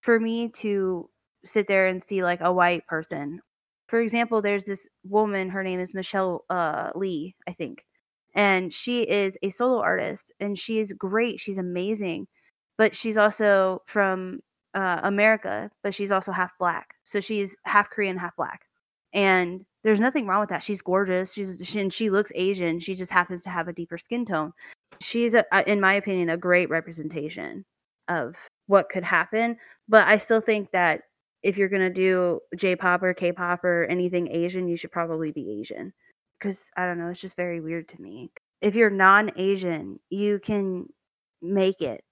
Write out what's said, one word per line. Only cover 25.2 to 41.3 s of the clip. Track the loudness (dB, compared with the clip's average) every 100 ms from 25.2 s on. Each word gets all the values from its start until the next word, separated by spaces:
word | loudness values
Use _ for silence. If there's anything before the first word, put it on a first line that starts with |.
| 2
a, | 4 4
a, | 2 2
in | 2
my | 4
opinion, | 2 0 0 0
a | -2
great | 2 2 4
representation | -2 -4 -10 -8 -8 -8 -10 -12 -12 -16 _ _ _ -4
of | -4 -4 -8 -20 _ 4
what | 4 4
could | -4
happen. | 0 0 2 0 -2 -4 -12 -20 6
But | 6 8
I | 4
still | 4 2
think | 2 0 0
that | 0 2 0 -6 _ _ _
if | -4 0
you're | 0
gonna | 2 0
do | 2 2 4 2 0 _ -2
J-pop | 0 0 2 2
or | 0
K-pop | 0 -2 -2 -2 -2
or | 0 0 0
anything | 0 0 0 -2
Asian, | -2 -2 -2 -4
you | -4
should | -6
probably | -6 -4 -4 -4
be | -6 -8 -8
Asian. | -10 -12 -14 -16 _ _ _ _
'Cause, | -8 -8 -10 -6
I | -4
don't | -4
know, | -6
it's | -8
just | -12 -6
very | -6 -4
weird | -6 -8 -10
to | -18
me. | -18 -16 -18 -20 _ _
If | 0 4
you're | 4
non-Asian, | 6 8 8 6 0 0 0 0 -4 -6 -14 _
you | -2 0 0
can | 0 -2 0 -4 -8 _ _ _ _